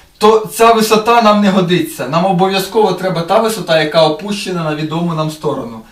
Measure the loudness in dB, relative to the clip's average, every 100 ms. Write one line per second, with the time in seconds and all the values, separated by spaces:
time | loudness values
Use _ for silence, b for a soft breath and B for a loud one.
0 | B 0 4 4 0 2 4 4 2 2
1 | 2 4 4 4 2 2 2 0 -2 -6
2 | -4 -2 0 2 0 0 -2 0 0 0
3 | -4 -4 0 0 0 -4 0 0 2 2
4 | 2 0 -6 -8 -6 -6 -6 -6 -6 -4
5 | -4 -4 -6 -6 -6 -6 -8 -14 B